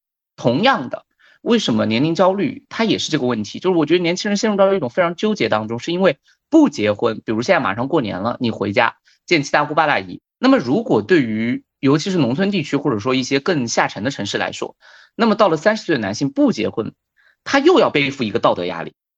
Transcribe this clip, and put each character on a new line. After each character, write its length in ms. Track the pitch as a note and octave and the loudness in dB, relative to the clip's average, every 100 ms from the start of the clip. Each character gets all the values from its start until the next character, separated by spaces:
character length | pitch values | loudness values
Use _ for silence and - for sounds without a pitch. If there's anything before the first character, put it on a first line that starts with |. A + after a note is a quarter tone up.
| _ _ _ - | _ _ _ -4
同 260 | A#2+ C3 | -2 2
样 280 | A#3+ A#3 B2+ | 2 0 -4
的， 160 | - _ _ _ _ | -10 _ _ _ _
为 160 | - A#3 | 0 0
什 160 | - | 2
么 120 | A2 G#2+ | 0 0
年 180 | A2+ | 2
龄 100 | D#3 | 0
焦 200 | E3+ F#3 | 2 2
虑 320 | G3 F#3+ - _ | 2 -2 -6 _
它 140 | - | -4
也 160 | A3+ G2 | -2 0
是 100 | - | -2
这 80 | D3 | -2
个 80 | B2+ | -2
问 180 | A#2 | -2
题？ 160 | G#2 A#2 | -6 -4
就 120 | F3+ | -2
是 60 | F3 | 0
我 80 | D3+ | 2
觉 120 | F3+ | 2
得 60 | |
年 120 | E3+ F#3 | 0 -2
轻 140 | G#3+ | -2
人 80 | G3+ | -2
陷 140 | A3 | -2
入 60 | G3 | 2
到 160 | G3 | 2
一 60 | G3 | 2
种 100 | B2 | -2
非 120 | - | 0
常 140 | E3+ F3 | -2 0
纠 180 | G#3+ | -2
结 140 | G#3 A2 | 0 0
当 200 | G#2+ A2 | 0 -2
中， 120 | A#2 | -6
是 120 | - | -4
因 80 | F3 | 0
为 160 | F#3 - _ _ - | 2 0 _ _ 2
不 180 | D#4+ C4+ | 4 4
结 240 | C3+ G#2 | 4 0
婚， 300 | G2+ A#2 A2 - | 2 0 -2 -4
比 60 | |
如 100 | A2 | -4
现 140 | B2+ F3 | 2 2
在 60 | |
马 120 | G#2 | 2
上 140 | G2 C3+ | -4 -2
过 140 | E3 | -2
年 180 | G#2+ F2+ | -2 -4
了， 180 | A2 A#2+ | -6 -4
你 100 | A#2+ | -4
回 220 | - G2+ | -2 -2
家 240 | G#2 A#2 - _ _ - | 2 2 0 _ _ -2
见 160 | E3+ | -2
七 80 | C3+ | 2
大 120 | D#3 | 0
姑 100 | D3 | 0
八 140 | D3+ D#3 | 0 2
大 120 | A#2+ | 0
姨。 220 | F#2+ - _ - | -4 -14 _ -2
那 120 | B3+ | 2
么 80 | C4 | 2
如 260 | C#3+ F3+ | 2 -2
果 180 | A#3 B2 | 2 0
对 200 | G#2 F3 | 2 2
于 420 | A#2 A2 A#2 C3+ _ _ | 2 -2 -2 -4 _ _
尤 180 | C3+ D#3 | 0 0
其 140 | G3 | 0
是 60 | F#3 | 0
农 160 | B2+ | 0
村 160 | B2+ F#3+ | 0 0
地 140 | G3 | -2
区， 140 | D3 C#3 | -2 -2
或 140 | C#3+ | -2
者 80 | G#2+ | -2
说 140 | A#2+ | 0
一 100 | C3 | -2
些 180 | B2+ C3+ | 0 -2
更 260 | G3 D#3+ A#2 | 0 -2 -2
下 220 | - D#3 | -2 -2
沉 140 | - | -2
的 60 | A#2 | -6
城 160 | - G2+ | -6 -6
市 120 | A2 | -4
来 160 | F#2 | -4
说， 240 | - - - _ - _ - | -6 -12 -12 _ -20 _ -2
那 80 | A3+ | 0
么 100 | G3+ | 4
到 140 | G3+ | 2
了 80 | D#3 | 4
三 180 | G#3 A3 | 0 -2
十 80 | |
岁 120 | - C#3+ | -2 -2
的 40 | |
男 160 | G2+ A2 | -2 -4
性 140 | C#3 | -4
不 240 | C#4 D4 | 0 0
结 160 | D3+ F#2+ | 2 -4
婚， 240 | G#2 G#2+ - _ _ _ _ | -4 -8 -10 _ _ _ _
他 160 | - C4+ | -2 2
又 180 | D4 E4 | 4 4
要 120 | C#3 | 4
背 200 | D3 C#3 | 2 -2
负 140 | - | -4
一 80 | A2 | -4
个 80 | A2+ | 0
道 160 | C#3 G2 | 0 0
德 100 | F2 | -4
压 180 | E2+ | -8
力。 100 | D#2 _ _ | -12 _ _